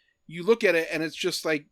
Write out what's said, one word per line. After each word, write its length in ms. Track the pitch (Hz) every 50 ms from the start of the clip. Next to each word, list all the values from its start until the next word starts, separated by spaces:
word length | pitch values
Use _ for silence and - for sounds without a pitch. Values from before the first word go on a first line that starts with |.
| _ _ _ _ _
you 160 | - 156 175 170
look 220 | 190 226 226 -
at 100 | 190 170
it 140 | 165 160 156
and 120 | 160 156 160
it's 140 | 156 147
just, 280 | - - 180 160 - -
like, 220 | 170 156 147 147 _